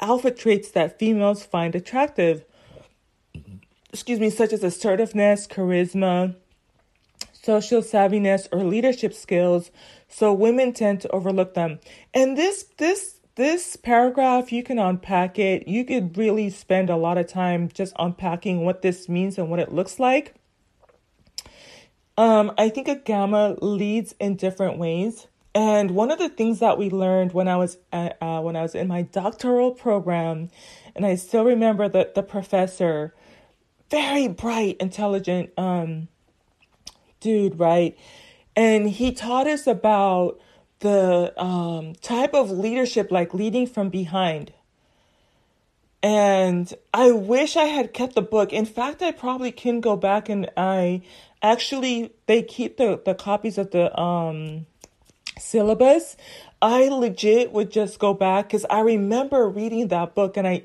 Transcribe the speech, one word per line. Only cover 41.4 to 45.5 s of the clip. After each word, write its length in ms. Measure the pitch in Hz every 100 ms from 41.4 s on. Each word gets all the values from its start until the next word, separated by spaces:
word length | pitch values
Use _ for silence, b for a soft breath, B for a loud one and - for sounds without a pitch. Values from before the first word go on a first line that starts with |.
um, 520 | 185 180 170 165 160 165
type 320 | - 240 285
of 160 | 285 208
leadership, 600 | 185 214 247 247 220 202
like, 220 | 185 170
leading 340 | - 214 240 247
from 220 | 220 196
behind. 640 | 190 175 190 180 156 - - _ _ _ _ _ _ _ _ _